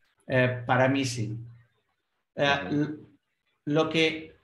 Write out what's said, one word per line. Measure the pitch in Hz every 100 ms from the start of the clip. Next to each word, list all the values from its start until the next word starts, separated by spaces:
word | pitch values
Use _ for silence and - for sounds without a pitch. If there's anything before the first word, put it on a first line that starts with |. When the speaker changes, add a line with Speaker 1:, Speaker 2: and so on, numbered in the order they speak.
| _ _ -
Speaker 1:
eh, | 131 123 120 -
para | 127 131
mí | 139
sí. | 131 113 104 - - - _ _ _ _ _ _ _ -
Eh, | 143 139 143
Speaker 2:
Ujú. | 147
Speaker 1:
l-, | 151 - - _ _ _ _ _ 151
lo | 151 156
que, | 160 156 156 - -